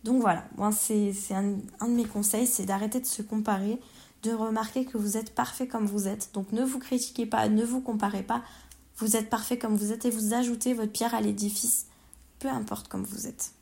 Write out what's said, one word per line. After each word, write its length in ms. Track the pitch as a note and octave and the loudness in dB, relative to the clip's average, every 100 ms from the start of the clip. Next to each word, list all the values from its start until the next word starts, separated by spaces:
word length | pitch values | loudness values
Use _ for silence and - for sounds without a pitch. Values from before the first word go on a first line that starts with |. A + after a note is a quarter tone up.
Donc 160 | A3+ B3+ | 4 4
voilà, 240 | A3 E3+ - - | 6 2 -2 0
moi, 140 | G#3 | 0
c'est, 420 | G#3+ - G#3+ G3+ | 2 2 4 2
c'est 220 | G3 - | 0 -2
un, 220 | G3 G3+ G3+ - - | 0 0 0 -6 -4
un 80 | A3 | 0
de 60 | |
mes 100 | A#3+ | 2
conseils, 420 | A3 G#3 G3+ A3 B3+ | 2 0 0 2 2
c'est 180 | - | 0
d'arrêter 360 | F#3 G3 G#3 B3+ | 0 0 0 -2
de 60 | B3+ | -2
se 160 | - | -6
comparer, 580 | G#3 G#3+ G#3+ G3 G3+ A#3+ - - - - | -4 -2 0 0 0 -2 -6 -20 -20 -6
de 100 | A3 | -4
remarquer 520 | A3 A3 A3 A3 C4 | -2 0 0 0 -2
que 120 | B3+ A3+ | -2 -2
vous 200 | G#3 A3 | 0 -2
êtes 180 | A3 | -2
parfait 320 | - B3 - B3+ | -2 -2 -2 -4
comme 180 | A#3 | 0
vous 220 | G#3 G3+ G3 | 0 0 0
êtes. 240 | G#3+ - | -2 -6
Donc 200 | G3+ F#3+ | -6 -2
ne 120 | A3 | 0
vous 140 | C4 C4 | 0 -2
critiquez 480 | - B3+ - - A3+ | -2 -2 -2 -4 0
pas, 220 | A3 G#3+ | 2 4
ne 160 | G#3+ | 4
vous 160 | A#3 C4 | 4 0
comparez 420 | B3+ G#3+ G3+ G3+ | 0 0 0 -2
pas. 200 | G3 A#3 - - - - - - | -2 -4 -4 -20 -20 -20 -20 -4
Vous 180 | G#3 A3+ | 2 2
êtes 120 | A3 | 2
parfait 300 | A3+ G#3+ A#3+ | -2 0 -2
comme 180 | A3+ G#3 | 2 2
vous 140 | G#3 | 2
êtes 140 | A3+ | 0
et 60 | B3 | 0
vous 220 | A3 G#3+ | 0 0
ajoutez 420 | A#3 A#3+ A#3 B3 | 2 2 0 0
votre 180 | A#3+ G#3+ | 0 -2
pierre 220 | - A3+ | 0 0
à 60 | A#3 | 2
l'édifice, 680 | G#3 G#3 G#3 G3+ A#3+ - - - - - - - | 0 0 -2 0 0 0 -2 -16 -20 -20 -20 -8
peu 100 | C4+ | -6
importe 380 | B3+ G#3+ G#3 - | -4 -4 -8 -6
comme 180 | G3 | -6
vous 220 | G3+ G#3 B3+ | -6 -8 -10
êtes. 260 | - - - | -8 -10 -10